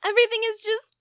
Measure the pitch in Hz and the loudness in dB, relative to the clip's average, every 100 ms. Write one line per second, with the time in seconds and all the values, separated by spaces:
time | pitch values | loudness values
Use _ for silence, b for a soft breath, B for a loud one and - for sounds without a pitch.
0 | 381 415 480 453 453 427 427 440 - - | -2 2 2 2 -4 -6 -4 -6 -6 -20